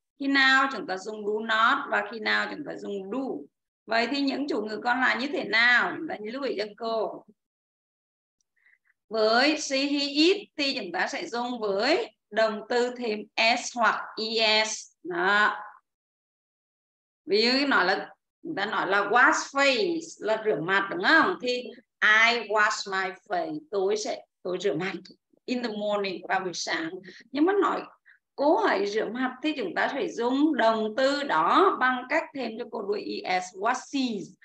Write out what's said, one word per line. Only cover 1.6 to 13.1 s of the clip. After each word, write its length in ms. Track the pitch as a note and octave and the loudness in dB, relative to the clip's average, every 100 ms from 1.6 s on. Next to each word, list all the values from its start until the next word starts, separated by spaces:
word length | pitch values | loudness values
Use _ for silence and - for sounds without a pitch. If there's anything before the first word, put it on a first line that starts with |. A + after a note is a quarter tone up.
| A#3 C#4 - | 4 2 0
và 140 | G#3 G#3 | -2 -2
khi 80 | A3+ | -6
nào 260 | G#3+ G#3 G#3 | -2 0 -2
chúng 140 | G3 F3 | -6 -10
ta 100 | E3+ | -10
dùng 340 | G3+ G3 F#3+ | -8 -8 -6
do. 340 | B3 C4 D#3 - _ _ _ - | -6 -6 -8 -12 _ _ _ -4
Vậy 220 | A3+ A#3+ | -2 0
thì 100 | C#4+ | 0
những 280 | C#4 B3+ D4 | -2 -2 -4
chủ 160 | C4+ | -4
ngữ 160 | G#3+ G#3+ | -4 -4
còn 160 | A#3+ B3+ | -2 2
lại 160 | B3 A3+ | 2 0
như 60 | C#4+ | -2
thế 120 | C4+ | -4
nào? 480 | G3+ A3 A#3+ A#3+ F#3+ - | -2 2 4 4 2 -4
Chúng 120 | D#3 | -8
ta 60 | G3 G#3+ | -8 -8
lưu 100 | C4 | -6
ý 120 | C4 G3 | -6 -6
cho 60 | G#3+ G#3 | -8 -8
cô. 480 | A3+ A3+ F#3 D#3 - _ _ _ _ _ _ _ _ _ _ _ _ _ _ _ _ _ _ | -4 -4 -4 -8 -18 _ _ _ _ _ _ _ _ _ _ _ _ _ _ _ _ _ _
Với 520 | A3 G#3+ A#3 C#4+ D4+ | 0 4 6 4 2
she, 160 | - C4+ | -2 -2
he, 300 | C#4+ C#4+ C#4+ | 0 0 0
it 420 | C#4+ E4 G4+ - - | 4 4 4 -2 -4
thì 180 | C#4 | -2
chúng 180 | C4 F#3+ | -2 -6
ta 140 | F3+ A3 | -4 -4
sẽ 200 | B3+ F#3 | -4 -6
dùng 340 | A#3+ B3 A#3+ | -6 -4 -4
với 540 | G#3 G3 B3 F#4+ A4 - _ | -2 0 2 2 0 -10 _
động 300 | G#3 A3 G#3 - | 0 0 0 -2
từ 260 | A#3+ B3 A#3+ | 0 0 -2
thêm 240 | A#3+ | -6